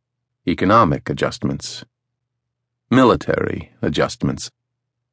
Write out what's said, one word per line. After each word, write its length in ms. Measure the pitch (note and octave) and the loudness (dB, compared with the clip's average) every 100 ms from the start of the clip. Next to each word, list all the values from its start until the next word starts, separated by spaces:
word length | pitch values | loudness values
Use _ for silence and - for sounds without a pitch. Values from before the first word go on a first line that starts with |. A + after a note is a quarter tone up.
| _ _ _ _ - | _ _ _ _ -4
Economic 600 | E2 F#2 A2+ F#2 C2+ - | 0 4 4 4 0 -4
adjustments. 760 | C#2+ C#2 - C2+ C#2 - - - _ _ _ _ _ _ _ _ _ - | -4 -4 -4 -6 -6 -10 -14 -18 _ _ _ _ _ _ _ _ _ 0
Military 840 | B2 B2 G2 - - - - - - | 4 4 4 0 -2 -2 -6 -12 -6
adjustments. 680 | F#2+ D2+ C#2 - C#2+ C2+ - _ _ _ _ _ _ | -4 0 -2 -2 -4 -4 -10 _ _ _ _ _ _